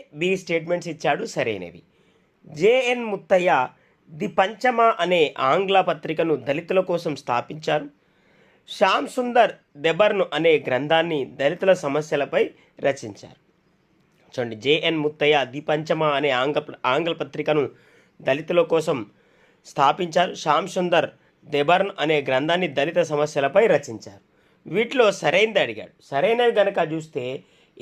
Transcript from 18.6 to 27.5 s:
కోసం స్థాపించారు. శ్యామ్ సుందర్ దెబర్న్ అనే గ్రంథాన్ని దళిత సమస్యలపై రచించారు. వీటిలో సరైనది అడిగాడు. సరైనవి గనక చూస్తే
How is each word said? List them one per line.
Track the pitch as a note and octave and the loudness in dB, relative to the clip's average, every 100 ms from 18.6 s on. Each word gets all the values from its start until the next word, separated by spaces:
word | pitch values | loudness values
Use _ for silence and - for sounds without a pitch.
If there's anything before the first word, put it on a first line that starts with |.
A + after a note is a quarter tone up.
కోసం | E3 E3 E3 C3+ G#2 _ _ _ _ _ - | 2 0 0 -4 -6 _ _ _ _ _ -12
స్థాపించారు. | - C#3 D3+ F3 F3 F#3 | 2 2 2 -2 0 0
శ్యామ్ | - D#3+ D3 F#3 | -2 0 0 0
సుందర్ | F#3+ F3+ E3 C3+ _ _ _ | -4 2 2 0 _ _ _
దెబర్న్ | - C#3+ C#3+ F#3 G3 - | -6 -2 2 2 2 -2
అనే | D3+ D3+ | 0 0
గ్రంథాన్ని | C3 C3 D#3 F3+ F3 | 2 0 0 0 -2
దళిత | C3+ D3+ E3+ | -2 0 0
సమస్యలపై | D3+ D3 D3+ D3 C#3 G3 A3 | 0 0 -2 0 2 4 4
రచించారు. | D3 - A2 - G2 _ _ _ _ - | 2 0 -14 -16 -20 _ _ _ _ -6
వీటిలో | F3 A#3 C4+ G#3+ | -4 -2 2 2
సరైనది | F#3+ D#3 F3+ A3 G3 | 2 0 2 2 2
అడిగాడు. | B2+ G#2+ F2+ _ - | -2 -4 -14 _ -6
సరైనవి | C#3 F#3+ A#3 A#3+ | -2 0 2 2
గనక | G#3 G3 F#3+ D#3+ | 2 0 0 -2
చూస్తే | D#3+ D#3 C#3+ B2 C3+ _ | -4 -8 -8 -8 -10 _